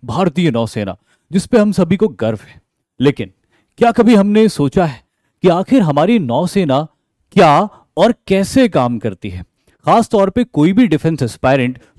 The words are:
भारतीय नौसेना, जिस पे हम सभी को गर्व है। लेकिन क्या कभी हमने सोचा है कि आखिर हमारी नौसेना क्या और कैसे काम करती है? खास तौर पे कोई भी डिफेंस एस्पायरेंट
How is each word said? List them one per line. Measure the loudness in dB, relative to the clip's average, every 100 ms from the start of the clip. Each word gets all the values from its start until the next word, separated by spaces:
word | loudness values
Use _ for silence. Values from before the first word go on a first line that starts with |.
भारतीय | -8 -4 -2 -2 -2
नौसेना, | -2 -4 -6 -8 -10 _ _ _
जिस | -6 0
पे | 0
हम | 0
सभी | 0 -2 0
को | -2
गर्व | -2 -6 -6 -12
है। | -20 _ _ _ -4
लेकिन | -2 -2 -8 _ _ _ _ -2
क्या | 0
कभी | 2 4
हमने | 4 4 2 2
सोचा | 0 -2 -2
है | -2 -6 _ _ _ _
कि | 0
आखिर | 0 0 0
हमारी | 2 0 0 0
नौसेना | -2 -4 -2 -2 0 -2 -4 _ _ _ _
क्या | 2 4 4 0 -6 _ 0
और | 0 0 -2
कैसे | -2 0 0 2
काम | 0 -2 -4
करती | -6 -8 -12
है? | -12 -16 _ _ _ 0
खास | 0 2
तौर | 0 0
पे | -2
कोई | -2 0 2
भी | 2 2
डिफेंस | 0 -2 -2
एस्पायरेंट | -6 -2 0 0 -2 -6 _